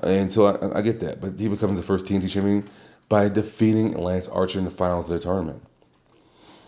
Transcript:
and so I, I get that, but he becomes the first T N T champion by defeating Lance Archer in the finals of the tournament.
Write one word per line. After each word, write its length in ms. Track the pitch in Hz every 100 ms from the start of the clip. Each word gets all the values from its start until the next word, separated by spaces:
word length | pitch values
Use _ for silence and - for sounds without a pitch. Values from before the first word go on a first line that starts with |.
and 280 | - 95 95
so 160 | 107 101
I, 320 | 95 95 -
I 40 |
get 180 | 110 113
that, 200 | 82 -
but 180 | 95 92
he 100 | 107
becomes 300 | 101 104 95
the 60 |
first 220 | 85 95 -
T 80 |
N 60 | 98
T 80 | 95
champion 400 | 101 101 101 101 - - _ -
by 200 | 107 104
defeating 640 | 101 107 - 110 110 110
Lance 340 | 76 87 92 -
Archer 320 | 92 92 95
in 60 |
the 60 | 92
finals 400 | - 90 87 82
of 80 | 85
the 40 |
tournament. 400 | 87 95 80 64 - _ _ _ _ _ _ _ - -